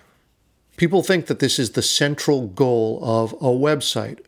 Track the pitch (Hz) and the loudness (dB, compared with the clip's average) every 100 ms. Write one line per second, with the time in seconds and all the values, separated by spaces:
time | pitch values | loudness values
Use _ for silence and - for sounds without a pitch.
0 | _ _ _ _ _ _ _ - 170 185 | _ _ _ _ _ _ _ -2 0 2
1 | - 185 160 135 131 - 120 - - - | 2 0 0 -2 0 0 -2 -2 -2 0
2 | 143 147 - 139 110 92 131 117 110 117 | 0 0 0 0 0 0 2 2 0 -2
3 | 131 113 110 - 131 123 147 147 - 120 | 0 0 0 -2 0 2 2 0 -2 -4
4 | 113 117 | -6 -10